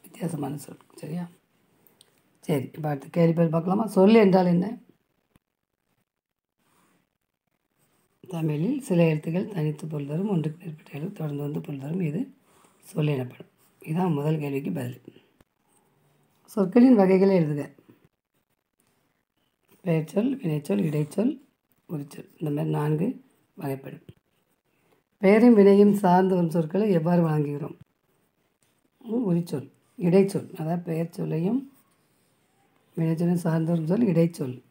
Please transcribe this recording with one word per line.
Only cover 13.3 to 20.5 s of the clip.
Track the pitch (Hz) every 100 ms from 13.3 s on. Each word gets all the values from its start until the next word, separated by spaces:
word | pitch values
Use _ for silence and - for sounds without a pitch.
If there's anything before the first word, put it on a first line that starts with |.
| - - _ _ _
இதான் | - 160 185
முதல் | 143 151 156
கேள்விக்கு | 143 139 -
பதில். | - 123 120 - - _ _ _ _ _ _ _ _ _ _ _ _ _
சொற்களின் | 220 185 247 262 220
வகைகளை | 190 190 196 185
எழுதுக. | 151 147 139 - _ _ _ _ _ _ _ _ _ _ _ _ _ _ _ _ _ _ _ _
பெயர்ச்சொல், | 180 160 156 196 247 269
வினைச்சொல், | 180